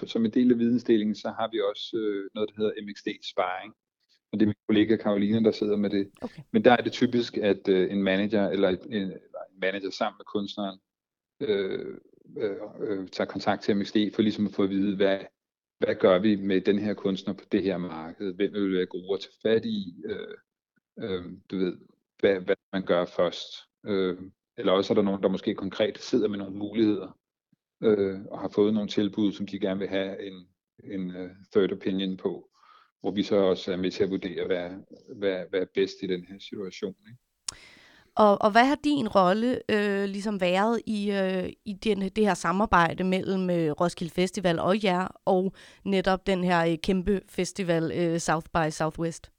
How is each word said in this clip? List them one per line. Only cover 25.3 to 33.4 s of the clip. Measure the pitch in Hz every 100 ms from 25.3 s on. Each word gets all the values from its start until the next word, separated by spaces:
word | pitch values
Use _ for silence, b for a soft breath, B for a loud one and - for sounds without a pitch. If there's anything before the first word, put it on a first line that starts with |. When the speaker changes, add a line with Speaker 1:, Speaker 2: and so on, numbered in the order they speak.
| 95 -
Speaker 1:
konkret | 98 95 - 104 -
sidder | - 123 104
med | 101
nogle | 95 101
muligheder, | 104 110 107 98 92 - _ _ _ _ _ -
øh, | 110 104 95 95 107
og | 87
har | 95
fået | - 104
nogle | 110 101
tilbud, | - 101 110 104
som | 95 98
de | 98
gerne | 101 95
vil | 95
have | 98 95 95 98
en, | 92 90 _ _ _
en, | 113 98 90 92
øh, | 90 95 95
third | 107 92
opinion | 98 - 95 95 90
på, | 95 78 - _ b b b _
hvor | 98
vi | 101
så | 95
også | 101